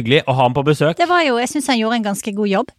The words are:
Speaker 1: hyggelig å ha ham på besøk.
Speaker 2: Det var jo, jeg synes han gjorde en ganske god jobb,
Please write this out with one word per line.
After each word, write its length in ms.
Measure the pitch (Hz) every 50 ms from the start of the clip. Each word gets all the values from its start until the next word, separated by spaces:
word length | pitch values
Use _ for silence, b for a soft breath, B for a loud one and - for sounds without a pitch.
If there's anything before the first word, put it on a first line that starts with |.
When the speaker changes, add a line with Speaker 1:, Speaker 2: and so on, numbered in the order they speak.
Speaker 1:
hyggelig 200 | 117 113 139 156 -
å 100 | 139 127
ha 80 | 135
ham 120 | 127 123 127
på 100 | 143 139
besøk. 320 | 151 147 - 143 160 -
Speaker 2:
Det 120 | - 339 330
var 140 | 359 349
jo, 140 | 320 269 233
jeg 120 | 233 247 -
synes 180 | - 302 262 277
han 100 | 254 226
gjorde 180 | 220 220 240
en 60 | 233 214
ganske 300 | 202 202 - - 220 202
god 140 | 208 214 202
jobb, 200 | 190 202 - - -